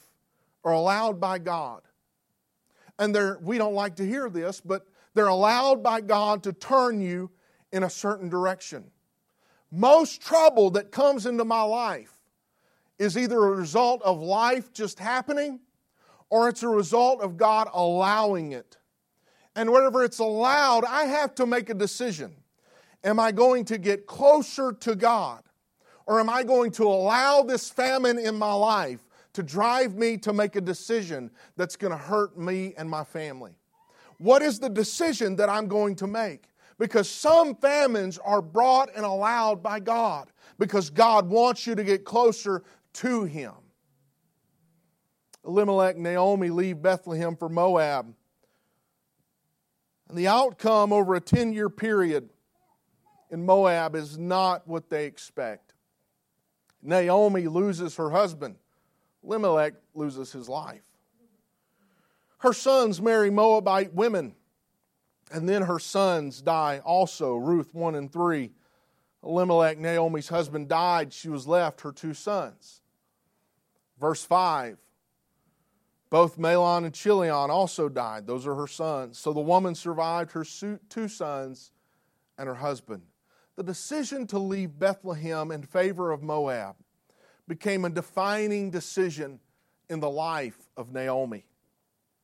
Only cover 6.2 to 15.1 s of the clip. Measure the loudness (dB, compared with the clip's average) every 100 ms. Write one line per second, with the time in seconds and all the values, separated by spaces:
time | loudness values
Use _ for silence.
6.2 | 2 0 -4 -8 2 4 4 0 -4 -4
7.2 | -8 _ _ _ _ -2 -2 -2 -4 -4
8.2 | -4 -2 -2 -2 -8 -16 -18 _ _ _
9.2 | _ _ _ _ _ 2 8 8 6 -4
10.2 | 0 6 6 6 4 2 -4 0 2 2
11.2 | -2 -2 0 0 0 -2 -4 -6 -12 _
12.2 | _ _ _ _ _ _ _ -4 -2 0
13.2 | 0 2 2 2 -2 2 2 2 0 -2
14.2 | 0 0 2 0 -4 -8 -10 -8 -4